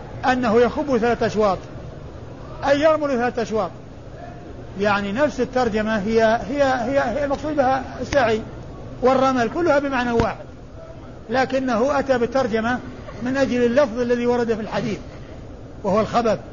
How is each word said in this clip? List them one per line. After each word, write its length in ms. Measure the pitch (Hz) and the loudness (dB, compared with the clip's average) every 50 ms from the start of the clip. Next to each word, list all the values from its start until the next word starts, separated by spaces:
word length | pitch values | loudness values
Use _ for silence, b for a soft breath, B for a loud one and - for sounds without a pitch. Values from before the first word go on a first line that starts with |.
| - - - - - 269 | -14 -14 -8 -2 0 2
أنه 300 | 254 254 247 226 208 240 | 2 2 2 4 4 6
يخب 360 | 240 226 - 277 302 285 254 | 4 4 2 0 0 2 2
ثلاثة 280 | 220 226 240 226 214 233 | 2 2 2 2 2 0
أشواط، 320 | 202 185 208 214 196 180 - - - - - - - - - - - - - - - - - - - - - - 269 | 0 2 2 2 2 2 0 -4 -10 -14 -14 -14 -14 -14 -14 -14 -16 -14 -14 -16 -16 -14 -14 -14 -14 -10 -2 0 2
أي 120 | 285 285 | 4 4
يرمل 260 | 302 320 311 302 294 | 6 4 4 4 2
ثلاثة 340 | 277 262 226 240 247 240 247 | 0 0 0 0 0 -2 -2
أشواط. 300 | 214 - 214 220 185 - - - - - - - - - - - - - - - - - - - - - - 190 | -4 -2 -2 -2 -2 -4 -6 -12 -16 -16 -16 -16 -16 -16 -16 -16 -14 -14 -16 -16 -16 -16 -16 -14 -14 -10 -4 0
يعني 320 | 196 208 196 202 202 202 | 0 2 2 2 0 0
نفس 300 | 196 269 302 269 - - | 0 2 2 2 2 0
الترجمة 580 | 240 - - 254 254 233 196 214 214 220 220 208 | -2 0 2 2 2 2 2 0 0 0 0 0
هي، 240 | 185 220 226 226 226 220 226 226 196 185 | 2 2 4 4 6 6 4 2 0 0
هي، 140 | 277 285 277 | 0 2 2
هي، 360 | 269 254 247 220 247 277 277 | 2 2 0 0 0 2 2
هي 260 | 277 247 208 294 285 | 2 2 0 0 0
المقصود 300 | 277 277 - 285 311 302 | -2 -2 -2 -2 -2 0
بها 280 | 294 247 254 269 262 - - - - | 2 2 4 2 0 -2 -6 -8 -8
السعي 400 | 254 - - 285 247 220 220 220 - - - - - - - - - - - - | -4 0 2 4 4 4 2 0 -2 -6 -12 -14 -14 -14 -14 -14 -14 -14 -4 0
والرمل، 480 | 220 254 262 262 269 262 262 247 233 220 | 4 4 4 6 4 4 4 2 0 0
كلها 300 | 233 330 349 339 277 294 | 0 0 2 4 4 4
بمعنى 320 | 285 277 269 240 247 240 | 2 0 0 0 0 2
واحد، 340 | 233 226 226 196 160 - - - - - - - - - - - - - - - - - - - | 2 2 2 0 -2 -6 -12 -16 -18 -18 -18 -18 -18 -16 -16 -16 -16 -16 -16 -16 -16 -14 -6 -2
لكنه 720 | 233 262 262 - 262 269 262 254 233 208 247 285 294 269 | 0 0 2 2 0 0 0 0 0 2 2 2 2 2
أتى 180 | 269 269 262 | 2 2 2
بالترجمة 600 | 240 233 220 247 269 254 214 214 220 220 233 254 233 - - - - - - - - 233 | 2 2 0 0 0 0 0 0 0 0 0 -2 -4 -6 -10 -14 -14 -14 -14 -10 -8 -4
من 140 | 247 262 | -2 0
أجل 280 | 277 269 208 247 247 240 | 0 0 2 2 2 2
اللفظ 340 | 240 233 285 294 220 220 247 | 4 4 4 4 2 2 0
الذي 260 | 240 240 247 240 240 | 0 0 0 2 2
ورد 280 | 240 240 240 240 220 220 | 2 2 2 2 0 -2
في 80 | 202 | -2
الحديث، 380 | 214 - 208 208 247 220 196 - - - - - - - - - - - - - - - - - - | -4 -4 -4 -4 -4 -4 -6 -6 -10 -12 -16 -16 -16 -16 -16 -14 -14 -14 -14 -16 -16 -16 -12 -6 -2
وهو 160 | 202 185 214 | 0 2 2
الخبب. 380 | 208 - - 240 233 220 - - - - | 2 2 2 2 2 2 0 0 -2 -8